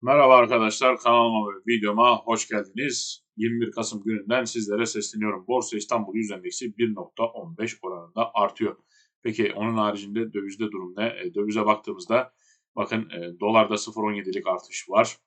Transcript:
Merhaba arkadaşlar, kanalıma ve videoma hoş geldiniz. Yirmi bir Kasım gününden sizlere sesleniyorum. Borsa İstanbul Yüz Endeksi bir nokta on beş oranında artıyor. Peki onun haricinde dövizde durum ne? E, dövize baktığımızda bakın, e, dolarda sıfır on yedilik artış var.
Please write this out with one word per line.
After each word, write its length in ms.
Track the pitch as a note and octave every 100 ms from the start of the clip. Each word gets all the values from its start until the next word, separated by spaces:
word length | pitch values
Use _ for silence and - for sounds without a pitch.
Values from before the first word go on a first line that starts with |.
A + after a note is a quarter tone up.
Merhaba 340 | A#2+ C#3+ C3+ B2+
arkadaşlar, 600 | A#2 A#2+ A2 G#2+ C3 B2
kanalıma 500 | A#2+ A#2 A#2 A2+ G#2
ve 100 | G2 A2
videoma 500 | A#2 G#2 G#2 A#2+ A2+
hoş 320 | - A2+ -
geldiniz. 760 | G#2+ F#2+ G2+ C#3+ A#2 - - _ -
Yirmi 240 | A2+ A#2
bir 100 | A2+
Kasım 320 | A2 A2 A2
gününden 400 | G2+ G#2+ G2 B2
sizlere 420 | A#2 A#2 G#2 G#2 A2+
sesleniyorum. 600 | A2 G#2 A2 G#2+ G2 F#2
Borsa 300 | A#2+ G#2+ G#2+
İstanbul 380 | - A#2+ G#2
Yüz 160 | A2 A2
Endeksi 480 | F#2+ F2+ - B2 G#2
bir 160 | A#2
nokta 300 | G#2 F2 -
on 320 | A2+ A2+ F2+ E2
beş 200 | A2+ -
oranında 480 | A2+ F#2 E2+ G#2+ A2+
artıyor. 420 | - G2+ - A2+ - _ _ _ _
Peki 300 | A#2+ A2 G#2 G2+
onun 200 | A2 A2+
haricinde 560 | G#2 G2+ G2+ G#2 A2+
dövizde 400 | G#2 G2 G2 A2
durum 220 | G2 F2+ F#2+
ne? 100 | A2+
E, 280 | F#2+ F2+
dövize 320 | F2+ G#2 G#2+ G#2
baktığımızda 680 | G#2 - F#2 F2 A2+ C3 _ _ _ _ -
bakın, 340 | G2+ A2+ A2
e, 300 | F#2 F2 F2
dolarda 360 | G2+ A2+ G#2+ G#2
sıfır 260 | G#2+ A2
on 100 | G#2+
yedilik 340 | G#2 F#2 F#2+ F#2+
artış 440 | F2+ - - -
var. 260 | G2 A#2 -